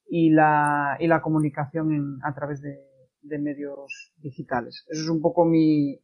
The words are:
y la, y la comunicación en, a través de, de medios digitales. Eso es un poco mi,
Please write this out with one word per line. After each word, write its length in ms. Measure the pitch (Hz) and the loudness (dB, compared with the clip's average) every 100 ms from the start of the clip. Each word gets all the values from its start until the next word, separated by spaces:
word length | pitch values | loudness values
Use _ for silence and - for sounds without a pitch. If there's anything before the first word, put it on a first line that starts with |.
| - | -6
y 220 | 170 165 | 2 4
la, 680 | 156 151 151 147 147 143 135 | 6 6 4 2 0 -2 -2
y 60 | 165 | 2
la 140 | 160 | 2
comunicación 720 | 160 156 151 156 139 165 156 | 2 0 0 -2 -6 -4 -2
en, 280 | 151 143 135 | -2 -4 -6
a 100 | 147 | -8
través 280 | 147 143 139 | -6 -8 -8
de, 180 | 143 139 _ _ _ _ | -10 -14 _ _ _ _
de 180 | 147 147 | -10 -6
medios 720 | 147 143 143 139 139 - - _ | -6 -6 -10 -12 -16 -18 -20 _
digitales. 680 | 147 147 - 123 113 - - | -16 -14 -6 -6 -6 -16 -12
Eso 140 | 156 | -8
es 60 | 160 | -4
un 120 | 165 | -2
poco 220 | 165 175 | 0 2
mi, 560 | 165 165 156 151 143 131 | 4 4 4 4 0 -4